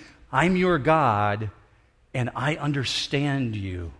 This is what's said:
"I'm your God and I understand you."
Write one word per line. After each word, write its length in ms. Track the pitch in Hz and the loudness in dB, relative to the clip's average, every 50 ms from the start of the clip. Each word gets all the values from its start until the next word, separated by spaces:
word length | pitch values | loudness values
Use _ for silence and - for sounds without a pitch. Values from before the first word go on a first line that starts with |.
| - - - - - - | -18 -20 -20 -20 -14 -2
"I'm 240 | 131 131 160 185 185 | 0 2 2 2 2
your 220 | 180 185 180 175 147 | 2 2 2 2 2
God 720 | 117 151 156 160 143 123 104 101 104 104 101 107 110 101 - - - _ _ _ _ _ _ _ _ _ | 4 4 4 4 4 4 4 4 2 0 0 -2 -6 -8 -10 -14 -20 _ _ _ _ _ _ _ _ _
and 180 | - 131 120 120 - | -4 -4 -4 -2 -4
I 220 | 113 123 151 160 | -4 -2 -2 -2
understand 960 | - 147 147 143 143 120 - - - - - 151 139 143 143 139 139 127 113 107 | -2 -2 -2 -2 -2 -2 -2 -4 -4 -4 -2 -2 0 0 0 0 0 -2 -2 -4
you." 380 | 104 98 95 90 87 85 76 - | -4 -6 -6 -6 -6 -8 -10 -12